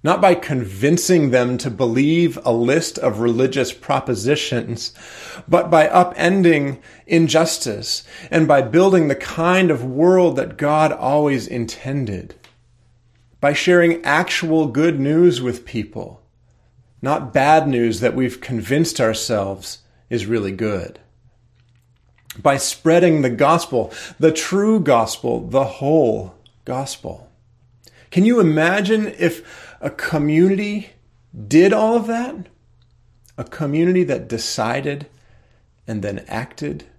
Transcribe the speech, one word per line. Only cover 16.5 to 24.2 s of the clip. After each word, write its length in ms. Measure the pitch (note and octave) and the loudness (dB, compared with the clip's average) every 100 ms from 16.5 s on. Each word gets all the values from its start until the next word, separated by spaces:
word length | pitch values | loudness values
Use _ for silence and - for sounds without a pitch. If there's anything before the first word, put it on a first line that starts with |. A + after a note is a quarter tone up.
| _ _ _ _ _ | _ _ _ _ _
not 320 | C3 D#3 C3 | -4 -4 0
bad 340 | C#3 C#3 D#3 C#3+ | 0 4 4 4
news 320 | B2 A#2 G2+ | 0 0 0
that 160 | A#2 C3 | -2 0
we've 260 | B2+ - | -4 -4
convinced 580 | - A#2 F#2+ C#3+ E3 - | -8 -8 -2 0 0 0
ourselves 800 | A2+ A2 - A2 G2 F#2+ - - _ _ _ | -2 -2 -4 -2 -4 -8 -14 -18 _ _ _
is 160 | A#2 G2+ | -6 -4
really 260 | A#2 G2 | -4 -4
good. 480 | F#2+ G#2+ G2 E2+ - _ _ _ _ _ _ _ _ _ _ _ _ _ - | -4 -4 -4 -8 -16 _ _ _ _ _ _ _ _ _ _ _ _ _ -4
By 180 | D3 C3+ | -2 0
spreading 640 | - - E3 E3+ F3 D#3 | -4 -2 2 4 4 4
the 80 | C3 | 0
gospel, 640 | B2 C#3+ E3 - B2 A2 - - | 2 2 2 0 -4 -4 -10 -18
the 120 | - | 0